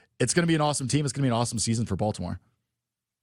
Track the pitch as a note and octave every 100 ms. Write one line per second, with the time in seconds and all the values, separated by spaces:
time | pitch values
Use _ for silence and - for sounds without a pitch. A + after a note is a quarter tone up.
0 | _ - B2+ F3 E3+ D#3+ D3 C#3+ C3 C#3+
1 | D3 - C3+ A#2 A#2+ A2+ A#2 A2+ A2+ F2+
2 | G#2+ - F2 F#2 _ _ _ _ _ _
3 | _ _